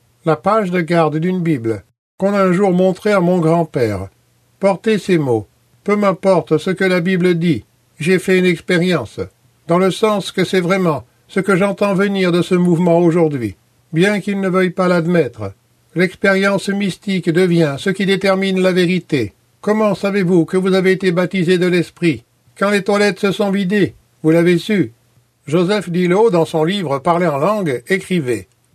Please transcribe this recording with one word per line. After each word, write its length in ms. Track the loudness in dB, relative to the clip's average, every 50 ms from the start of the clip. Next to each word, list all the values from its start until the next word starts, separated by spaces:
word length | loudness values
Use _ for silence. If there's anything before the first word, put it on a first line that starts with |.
| _ _ _ _ -2
La 100 | -2 -2
page 360 | 0 0 0 0 0 0 -2
de 100 | -2 -4
garde 360 | -2 0 0 2 2 0 0 -2
d'une 240 | -2 -2 -2 -2
Bible, 420 | -2 -2 -2 -2 -2 -4 -6 -6 -8 _ _ _ _ _ _ -4
qu'on 160 | -2 -2 0
a 100 | 2 2
un 100 | 2 2
jour 180 | 2 2 2
montrée 400 | 2 2 2 2 0 0 0 0
à 80 | 0 2
mon 180 | 2 2 2 2
grand-père. 720 | 2 2 2 2 0 -2 -2 -2 -2 -2 -2 -4 -8 -12 _ _ _ _ _ _ _ _ _ -2
Portez 380 | 0 0 0 0 0 0 0 0
ces 220 | 0 0 0 0
mots. 280 | 2 2 0 -2 -2 -6 _ _ _ _ _ _ -4
Peu 120 | -2 -2
m'importe 640 | 0 2 0 0 0 2 2 2 2 2 0 0 -2
ce 140 | 0 -2
que 120 | -2 0 0
la 160 | 0 0 0
Bible 360 | 0 0 0 2 2 2 2
dit. 300 | 2 2 0 0 -2 -4 _ _ _ _ _ _ -6
J'ai 200 | -2 0 0 0
fait 180 | 0 0 0 2
une 80 | 2
expérience, 720 | 2 0 -2 -2 -2 0 0 0 0 0 -2 -4 -6 -10 -10 -10 -10 _ _ _ _ _ _ _ 0
dans 120 | 0 2
le 120 | 2 0
sens 400 | 0 0 0 0 0 0 -4 -6
que 120 | -4 -4 -2
c'est 160 | 0 0 0
vraiment 440 | 0 0 0 0 0 0 -2 -2 -6 _ _ _ _ -8
ce 120 | -6 -4
que 160 | 0 0 0
j'entends 380 | 2 0 0 -2 -2 -2 0 0
venir 380 | 0 0 0 0 0 0 0
de 100 | 0 0
ce 140 | 0 0 0
mouvement 440 | 0 2 2 2 2 2 2 4 4
aujourd'hui, 560 | 4 4 2 2 0 0 -2 -4 -6 -6 -8 _ _ _ _ _ _ _ -2
bien 260 | 0 0 2 0 -2
qu'il 200 | -2 -4 -4 -2
ne 100 | -2 -2
veuille 200 | 0 0 0 0
pas 180 | 0 -2 0 0
l'admettre. 640 | 0 0 0 0 0 0 0 0 -4 -10 -10 -10 -10 _ _ _ _ _ _ _ -4
L'expérience 720 | -2 -2 -2 -2 -2 0 0 2 2 0 0 -2 -2 -4 -4
mystique 600 | -4 -4 -4 -6 -6 -8 -6 -4 -4 -4 -2 -2
devient 460 | 0 2 2 2 2 2 2 0 -2 -4
ce 120 | -4 -4
qui 160 | -4 -2 0
détermine 560 | -2 0 0 0 0 0 0 0 -2 0 0
la 100 | 0 2
vérité. 600 | 2 2 2 0 0 -2 -4 -2 -2 -2 -2 -4 -8 _ _ _ _ _
Comment 340 | -4 -2 0 0 0 0 0
savez-vous 500 | -2 -4 -2 -2 0 0 2 2 2 2
que 120 | 0 0 -2
vous 160 | 0 0 0
avez 180 | 2 2 2
été 200 | 0 0 0 -2
baptisé 460 | 0 0 -2 -2 -2 -2 0 0 2 2
de 100 | 2 0
l'Esprit ? 560 | 0 0 -2 -4 -6 -4 -2 -2 -2 -2 -6 _ _ _ _ _ _ -4
Quand 120 | -2 0
les 140 | 0 0 0
toilettes 360 | 0 0 2 2 0 0 0
se 120 | -2 -2
sont 200 | 0 0 -2 -2
vidées, 440 | 0 -2 -2 0 0 0 0 0 -2 -6 _ _ _ _ 0
vous 80 | 2
l'avez 260 | 2 4 4 2 2 0
su. 360 | 0 0 0 0 0 -2 -6 _ _ _ _ _ _ _ _ _ _ -4
Joseph 420 | -2 0 0 0 -2 -2 -4 -4
Dillot, 400 | -2 -2 0 0 2 2 2 4
dans 160 | 4 2 0
son 180 | 0 0 -2 0
livre 360 | 0 -2 -4 -4 -4 -4 -2
Parler 280 | 0 0 0 0 0 0
en 100 | 0 0
langue, 460 | 0 -2 -2 -2 -2 -4 -4 -4 -4 -4
écrivait : 600 | -4 -4 -2 -2 -4 -2 -2 -2 -4 -6 -6 _ _ _ _ _ _